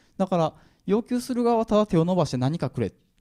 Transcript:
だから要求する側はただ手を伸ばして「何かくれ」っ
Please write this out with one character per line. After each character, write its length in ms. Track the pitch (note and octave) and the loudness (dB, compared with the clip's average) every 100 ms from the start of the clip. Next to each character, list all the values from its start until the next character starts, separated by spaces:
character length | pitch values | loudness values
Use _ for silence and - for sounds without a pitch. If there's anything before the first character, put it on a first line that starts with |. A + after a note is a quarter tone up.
| _ - | _ -6
だ 100 | F#3 | -2
か 100 | F3+ | 0
ら 160 | D#3+ - _ _ - | 0 -4 _ _ -2
要 160 | G3+ | -2
求 180 | A#3+ B3 | 0 -4
す 140 | A#3+ | -4
る 100 | B3 | -2
側 140 | A#3 A#3 | 0 0
は 80 | A3 | 2
た 100 | G#3 | 2
だ 120 | G#3 | 2
手 100 | E3 | 2
を 80 | E3+ | 2
伸 80 | |
ば 140 | F#3 D3 | 0 0
し 40 | |
て 60 | B2+ | 0
「何 220 | B2+ D#3+ | -2 -2
か 100 | C#3 | -4
く 100 | - | -4
れ」 80 | G2+ | -4
っ 60 | - _ _ | -6 _ _